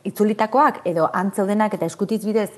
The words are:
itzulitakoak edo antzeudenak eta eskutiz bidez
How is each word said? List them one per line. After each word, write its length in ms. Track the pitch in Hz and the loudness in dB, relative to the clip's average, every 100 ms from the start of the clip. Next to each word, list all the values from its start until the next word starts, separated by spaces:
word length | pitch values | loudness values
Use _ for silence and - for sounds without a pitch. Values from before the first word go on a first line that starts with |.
itzulitakoak 800 | 202 - 208 214 220 247 294 - - | -8 0 0 2 2 4 4 2 -2
edo 240 | 165 160 | 0 0
antzeudenak 600 | 185 190 208 190 208 214 | 0 -2 -2 0 0 0
eta 120 | 185 165 | 0 -4
eskutiz 380 | - 202 220 196 | -4 -2 -2 -2
bidez 260 | 220 202 | -2 -2